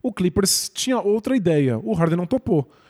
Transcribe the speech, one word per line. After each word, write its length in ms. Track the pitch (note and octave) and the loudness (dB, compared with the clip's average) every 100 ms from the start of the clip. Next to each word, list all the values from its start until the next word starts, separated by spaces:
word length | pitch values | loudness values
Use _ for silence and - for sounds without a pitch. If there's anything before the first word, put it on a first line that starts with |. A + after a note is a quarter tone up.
O 100 | B3+ | -8
Clippers 580 | - F3+ G#3 F#3+ - - | -2 -2 0 0 0 -4
tinha 260 | - - B3 | -6 -2 -2
outra 380 | F#3+ G#3+ A3 C4 | 0 0 0 0
ideia. 420 | F3 D3+ C3+ A2+ | 2 2 2 0
O 140 | G#3+ | -2
Harden 240 | F#3+ E3 F3 | 0 0 0
não 100 | F3 | 0
topou. 440 | C4 - E3 C3+ _ | -2 0 0 -2 _